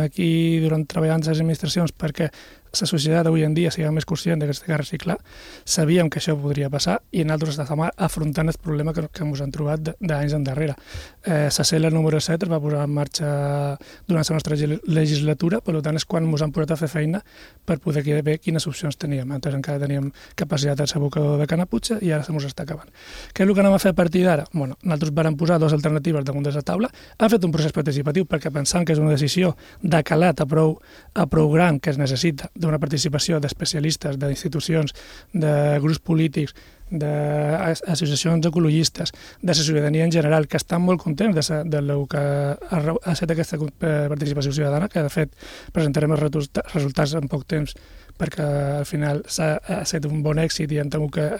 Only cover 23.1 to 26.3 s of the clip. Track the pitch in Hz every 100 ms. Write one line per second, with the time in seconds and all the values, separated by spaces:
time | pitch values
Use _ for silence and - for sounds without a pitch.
23.1 | - - - 196 196 196 196 196 175 170
24.1 | 180 180 156 - 160 131 - 185 151 156
25.1 | 147 160 147 165 170 151 151 156 151 165
26.1 | 151 139